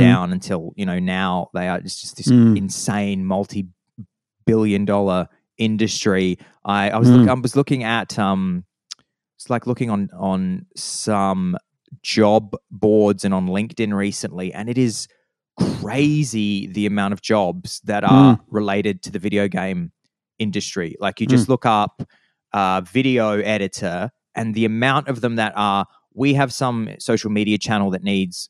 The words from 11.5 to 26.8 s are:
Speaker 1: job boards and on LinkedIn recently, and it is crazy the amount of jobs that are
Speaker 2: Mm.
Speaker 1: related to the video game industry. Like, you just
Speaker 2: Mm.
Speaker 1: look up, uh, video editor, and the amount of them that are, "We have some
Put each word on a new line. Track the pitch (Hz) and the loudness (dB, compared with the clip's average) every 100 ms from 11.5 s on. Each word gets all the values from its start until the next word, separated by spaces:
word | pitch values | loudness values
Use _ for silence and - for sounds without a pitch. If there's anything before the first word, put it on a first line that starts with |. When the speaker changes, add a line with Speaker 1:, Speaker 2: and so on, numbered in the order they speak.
| 87 _ _ _ - | -4 _ _ _ -14
Speaker 1:
job | - - 107 110 104 - _ | -4 4 4 4 2 -10 _
boards | 95 107 107 104 98 | -2 2 4 4 2
and | 101 | 0
on | 95 92 | 0 0
LinkedIn | 98 110 - 107 101 | -2 -4 -4 -2 -2
recently, | 101 - - 90 92 | -2 -4 -8 -8 -8
and | 90 110 | -8 -4
it | 120 | 0
is | 123 104 - _ _ _ _ - | 0 -2 -10 _ _ _ _ -4
crazy | - - 104 127 147 151 135 110 104 98 95 | -4 -4 -4 0 2 2 0 -2 -2 -2 -4
the | 98 104 | -4 -2
amount | 101 101 | 0 -2
of | 101 | -2
jobs | - 107 90 90 - - | 0 2 0 -4 -10 -12
that | - 104 | -6 0
are | 98 131 135 113 | 6 8 8 6
Speaker 2:
Mm. | - | 0
Speaker 1:
related | 107 104 101 104 92 | -4 0 0 -2 -4
to | - | -6
the | 98 | -6
video | 98 101 101 | -2 0 0
game | 90 95 90 85 _ _ _ _ - | -2 -4 -6 -8 _ _ _ _ -8
industry. | 107 101 - 95 82 - | -4 -4 -6 -6 -8 -4
Like, | 98 - | -6 -2
you | 113 | 0
just | 127 113 | 2 2
Speaker 2:
Mm. | |
Speaker 1:
look | 127 123 | 0 2
up, | 104 104 - - _ _ _ _ | 2 0 -6 -16 _ _ _ _
uh, | 101 95 95 | -2 0 0
video | 90 131 131 123 110 104 | -2 0 2 2 2 0
editor, | 101 107 95 - 95 87 113 - _ | -2 -2 -4 -4 -6 -4 -6 -10 _
and | - 113 | -8 -4
the | 107 | 0
amount | 110 110 131 139 143 | 0 0 0 0 -2
of | 120 | -4
them | 120 113 | -2 -2
that | 107 101 | -2 0
are, | 104 98 92 _ _ | 0 0 -2 _ _
"We | - 139 | -2 0
have | 139 135 | 2 0
some | - 127 120 | -2 -4 -2